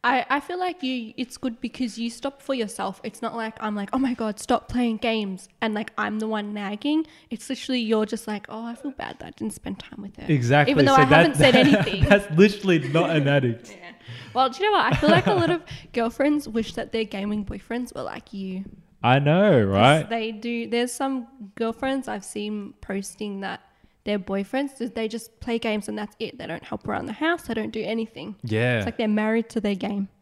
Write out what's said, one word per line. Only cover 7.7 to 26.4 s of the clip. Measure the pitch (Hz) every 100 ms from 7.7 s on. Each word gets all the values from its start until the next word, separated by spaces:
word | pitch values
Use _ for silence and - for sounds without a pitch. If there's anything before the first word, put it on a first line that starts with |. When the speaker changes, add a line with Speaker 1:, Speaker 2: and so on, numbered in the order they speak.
| 254
Speaker 1:
you're | 220 220 214
just | 226 -
like, | 208 -
"Oh, | 220 233
I |
feel | 240 294
bad | - - -
that | -
I | -
didn't | 214
spend | - - 196
time | - -
with | 202 -
her." | -
Speaker 2:
Exactly. | 147 120 143 147
Speaker 1:
Even | 277 196
though | 269
Speaker 2:
So |
Speaker 1:
I | 262
Speaker 2:
that, | 156
Speaker 1:
haven't | 320 196
said | 269 254
Speaker 2:
<laughs> | 262
Speaker 1:
anything. | 220 180 196 -
Speaker 2:
that's | 202 - 156
literally | 208 202 190 165 135
not | 156 170
an | 160 139
addict. | 143 123 113 -
Speaker 1:
<laughs> | -
Yeah. | 175 - - - -
Well, | 247 262
do | 254
you | 403
know | 403
what? | 233
I | -
feel | 302
like | 339 370
a | 392
lot | 330
Speaker 2:
<laughs> | 349
Speaker 1:
of | - - -
girlfriends | 240 226 - 285 294 277
wish | 220 220
that | - -
their | 226 208
gaming | 196 202 208 202
boyfriends | 196 - 240 247
were | -
like | 123 - -
you. | 196 190 185 196 - _ _
Speaker 2:
I | 117 139
know, | 143 170 208 143 98
Speaker 1:
'Cause | 98
Speaker 2:
right? | 120 156 -
Speaker 1:
they | 233 220
do. | 214 233 233 226
There's | 233 247
some | - 269 262 233 269 202
girlfriends | - 226 233 262 269 254
I've | 208 -
seen | 214 208 208 202 -
posting | - 196 196 - 214 196
that | 196 - _ _ _ _
their | - 208
boyfriends, | 185 196 196 262 277 - 226 226
they | 220
just | 226 - _
play | - 233
games | 233 214 202
and | 208
that's | 208 _
it. | 220
They | -